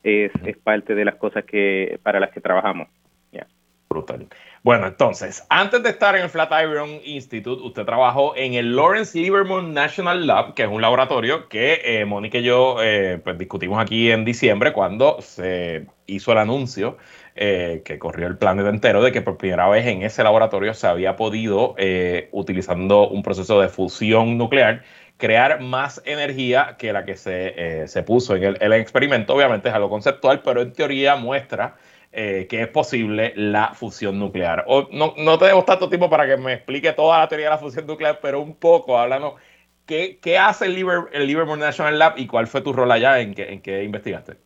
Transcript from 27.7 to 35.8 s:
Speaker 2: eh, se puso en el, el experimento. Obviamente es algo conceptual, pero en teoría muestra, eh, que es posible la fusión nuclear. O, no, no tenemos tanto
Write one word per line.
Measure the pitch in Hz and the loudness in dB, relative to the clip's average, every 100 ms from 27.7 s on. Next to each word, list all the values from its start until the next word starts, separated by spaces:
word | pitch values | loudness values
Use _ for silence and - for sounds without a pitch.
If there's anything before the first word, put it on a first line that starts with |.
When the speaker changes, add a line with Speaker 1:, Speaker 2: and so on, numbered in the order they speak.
| 80 | -6
Speaker 2:
eh, | 78 | -6
se | 92 | -6
puso | 87 120 123 95 | 0 0 2 0
en | |
el, | 95 98 | 0 0
el | 107 | 2
experimento. | 113 110 131 143 127 104 | 2 2 -2 0 0 0
Obviamente | 135 135 107 120 | 2 2 2 0
es | |
algo | 110 101 | -2 -2
conceptual, | 107 139 139 131 139 | 0 -2 0 0 2
pero | - 123 | 0 -2
en | 123 | -4
teoría | 127 147 135 139 139 | -4 -4 0 2 2
muestra, | 117 139 131 98 120 - _ _ _ | 0 -6 -6 -6 -6 -8 _ _ _
eh, | 110 107 95 95 | -8 -4 -4 -4
que | 113 | -6
es | 113 | -2
posible | 156 151 123 107 107 113 - | -2 -2 -2 -2 -2 -2 -2
la | 104 104 110 | 0 0 0
fusión | - 113 - 104 98 | -4 -14 -8 -6 -4
nuclear. | 101 92 87 82 104 | -6 -2 -2 -2 2
O, | 135 139 | 2 2
no, | 143 156 147 | -2 -2 0
no | 156 160 | 2 6
tenemos | 190 190 | 6 6
tanto | 180 185 | 4 0